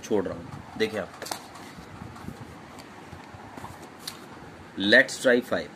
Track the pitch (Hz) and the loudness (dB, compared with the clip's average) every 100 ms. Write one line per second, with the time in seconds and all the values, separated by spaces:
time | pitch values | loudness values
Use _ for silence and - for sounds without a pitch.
0 | - 107 87 85 85 - - - 107 104 | 2 2 2 -4 -8 -12 -12 0 0 0
1 | 87 - - - - - - - - - | -6 -8 -8 -8 -10 -14 -14 -16 -16 -14
2 | - - - - - - - - - - | -14 -12 -12 -12 -14 -14 -16 -16 -16 -16
3 | - - - - - - - - - - | -16 -16 -16 -16 -14 -14 -14 -14 -16 -12
4 | - - - - - - - - 98 120 | -12 -12 -16 -16 -16 -16 -14 -2 10 10
5 | 135 - 131 123 120 95 80 | 10 4 6 6 6 -2 -2